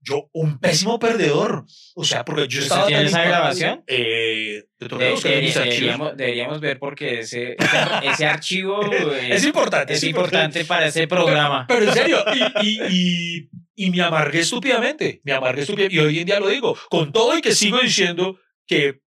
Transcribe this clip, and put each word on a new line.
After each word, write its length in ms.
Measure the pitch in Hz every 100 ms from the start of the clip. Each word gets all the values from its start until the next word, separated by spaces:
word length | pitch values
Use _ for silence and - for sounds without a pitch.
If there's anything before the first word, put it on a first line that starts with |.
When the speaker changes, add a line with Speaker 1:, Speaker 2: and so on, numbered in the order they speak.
Speaker 1:
yo, 240 | - - -
un 260 | 165 156 135
pésimo 400 | 180 160 196 233
perdedor. 640 | 233 233 156 147 214 - - - -
O 100 | -
sea, 200 | 151 -
porque 240 | 120 151 139
yo 100 | 131
Speaker 2:
¿Usted 40 |
Speaker 1:
estaba 240 | 143 - -
Speaker 2:
tiene 140 | 147
Speaker 1:
tan 40 | 151
Speaker 2:
esa 120 | 175
Speaker 1:
impactado. 220 | 170 175
Speaker 2:
grabación? 440 | 156 - 160 226 -
Speaker 1:
Eh, 760 | 127 120 113 113 110 110 104 - _
te 120 | 120
toca 160 | 120
Speaker 2:
De-, 60 | 127
Speaker 1:
buscar 200 | 110 139
en 120 | 135
mis 100 | 131
Speaker 2:
de-, 60 | 143
Speaker 1:
archivos. 180 | 123 120
Speaker 2:
deberíamos, 380 | 120 120 151 139
deberíamos 440 | 127 120 120 151
ver 180 | 151 135
porque 400 | 139 139 143 120
ese, 320 | 113 120 123
ese, 240 | - - - - 220 -
ese 160 | - 151
archivo, 540 | 147 - 185 190 202
Speaker 1:
<laughs> 80 | 208
Speaker 2:
eh, 360 | 247 151 135 123
Speaker 1:
Es 140 | 202
importante, 480 | 294 320 214 175 135
Speaker 2:
es 100 | 151
Speaker 1:
es 60 | 160
importante. 500 | 160 180 165 156 151
Speaker 2:
importante 60 |
para 220 | 165 180 156
ese 180 | 160 160
programa. 600 | 180 170 147 147 135 123
Speaker 1:
Pero, 100 | 240
pero 140 | 214
en 40 | 240
serio, 280 | 277 247 202
y, 320 | 247 214 208 208
y, 120 | 214 202
y, 640 | 185 180 175 170 170 139 - - - 185
y 40 |
me 100 | 180
amargué 380 | 175 156 147 156
estúpidamente, 800 | 165 247 269 240 254 311 190 -
me 80 | 139
amargué 260 | 135 127 127
estúpidamente, 340 | 143 208 196
y 60 | 170
hoy 180 | 151 151
en 80 | 175
día 140 | 202
lo 80 | 196
digo, 280 | 247 - - -
con 220 | 180 147
todo 260 | 220 233 330
y 20 |
que 140 | 254
sigo 240 | 208 202 247
diciendo 640 | 247 180 180 175 185 185 _ _ -
que 360 | 165 143 135